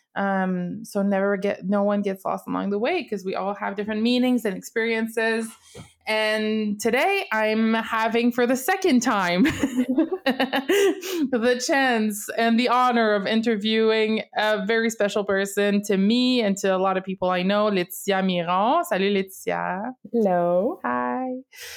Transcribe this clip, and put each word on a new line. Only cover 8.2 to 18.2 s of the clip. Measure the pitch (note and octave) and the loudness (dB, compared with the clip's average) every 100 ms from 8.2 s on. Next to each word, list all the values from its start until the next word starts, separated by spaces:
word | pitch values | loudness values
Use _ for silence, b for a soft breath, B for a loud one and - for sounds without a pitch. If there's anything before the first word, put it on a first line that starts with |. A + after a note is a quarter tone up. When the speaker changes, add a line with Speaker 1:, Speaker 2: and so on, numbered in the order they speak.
| A#3+ | 2
Speaker 1:
for | A#3 A#3+ | 2 2
the | |
second | B3+ - F#4+ F#4+ B3 | 0 0 0 2 4
time | C4 G#3 F3+ F3 | 2 0 2 2
<laughs> | C4+ - - B3 B3 C4 D#4+ F#4 - B3+ C4 C4 C4+ G4+ G4 B B F4+ C#4 | 2 2 -2 0 0 0 -2 -2 -2 -2 -2 -2 0 2 2 B B -4 -2
the | A#3+ A#3 B3 - | 0 0 0 0
chance | C#4+ C4 A#3 G#3+ G#3 - - | 2 2 2 0 -4 -6 0
and | A#3 A3+ | 2 2
the | A#3+ | 4
honor | A#3+ B3+ A#3 A3 | 4 4 4 2
of | G#3 F#3+ | 2 0
interviewing | A3 A3+ G#3+ G#3+ A3 A3 A3 A3 A3 - - | 0 0 0 0 2 4 2 2 0 -4 -2
a | G#3+ G#3+ | 0 0
very | F#3+ A3+ A3+ | 0 0 0
special | A3 G3+ G#3 | 0 0 0
person | G3+ G3 G3 G3+ G3+ G3+ G#3 | 0 0 0 0 2 2 0
to | G3 | 2
me | G3 A#3+ B3+ B3+ | 2 2 2 2
and | G#3 F#3+ | 0 0
to | G3 F#3 | 0 2
a | |
lot | F#3+ F#3 | 2 0
of | |
people | F#3 F#3+ F#3 | -4 -4 -2
I | F3+ | 0
know, | F3+ G#3 G#3+ | 2 2 2
Laetitia | G3 F3 - - F#3+ | 0 -2 -4 -2 0